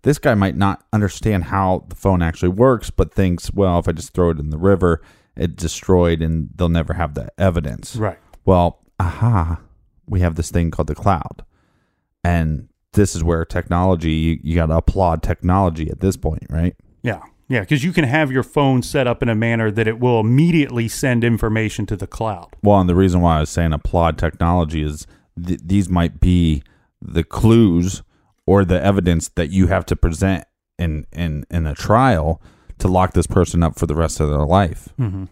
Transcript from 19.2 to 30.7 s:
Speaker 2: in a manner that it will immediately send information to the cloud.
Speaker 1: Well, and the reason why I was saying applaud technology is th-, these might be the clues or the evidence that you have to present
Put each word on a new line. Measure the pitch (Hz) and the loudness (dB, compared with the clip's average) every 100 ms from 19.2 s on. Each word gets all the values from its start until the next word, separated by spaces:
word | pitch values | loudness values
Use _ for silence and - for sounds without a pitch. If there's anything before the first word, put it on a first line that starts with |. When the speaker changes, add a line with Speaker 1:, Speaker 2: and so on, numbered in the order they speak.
Speaker 2:
in | 120 | -2
a | 110 | 0
manner | 117 117 110 | 0 0 -2
that | 104 110 | 0 -2
it | 113 | 0
will | 123 117 | 0 2
immediately | 110 127 170 165 139 120 113 | 2 4 4 2 0 -2 -4
send | - 139 120 | -2 -2 0
information | 120 113 117 110 110 - 101 | 0 0 0 -2 -4 -6 -6
to | 101 | -6
the | 95 | -8
cloud. | - 110 92 - - | -6 -6 -6 -14 -2
Speaker 1:
Well, | 101 101 | 4 4
and | 90 | 4
the | 87 | 4
reason | 95 87 | 4 4
why | 85 78 | 4 2
I | |
was | 76 | 0
saying | - 82 | 0 0
applaud | 78 - 87 82 78 | 0 -2 0 0 0
technology | 82 - 85 90 80 80 | -4 -2 0 2 0 -2
is | 76 73 - _ _ - | -4 -8 -14 _ _ -12
th-, | 87 90 | -6 -6
these | 82 98 92 | 0 0 2
might | 87 85 - | 2 0 2
be | 90 90 82 76 - _ _ _ | 2 4 4 0 -4 _ _ _
the | - 76 | -6 -4
clues | 78 - 110 117 107 85 90 - - _ _ _ - | -4 0 4 6 6 4 0 -4 -14 _ _ _ 2
or | 98 | 2
the | 92 90 | 4 0
evidence | 87 98 90 82 - | 0 0 0 0 -2
that | - 78 | -6 -2
you | 95 92 | 2 2
have | 95 - | 2 -2
to | - | 0
present | 90 78 95 92 - _ _ | 0 0 -2 -2 -6 _ _